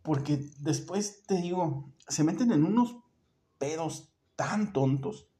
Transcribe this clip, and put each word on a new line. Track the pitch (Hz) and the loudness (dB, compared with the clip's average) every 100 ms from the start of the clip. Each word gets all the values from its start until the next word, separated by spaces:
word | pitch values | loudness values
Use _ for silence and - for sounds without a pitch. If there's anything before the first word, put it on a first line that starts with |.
Porque | - 143 139 143 - - | 0 -2 0 -2 -4 -6
después, | 143 135 - 190 208 - - | -4 -4 -2 -4 -4 -8 -2
te | 190 | -2
digo, | 175 185 165 135 - _ - | 0 0 0 -2 -8 _ -8
se | - 156 | 0 2
meten | - 240 | 4 2
en | 160 165 | 4 4
unos | 226 240 - _ _ _ _ _ _ | 4 2 -2 _ _ _ _ _ _
pedos | 139 160 160 - - _ _ - | -6 -2 -4 -6 -16 _ _ -6
tan | 143 214 208 | -2 0 0
tontos. | 135 135 139 170 - - | 2 2 2 -2 -8 -18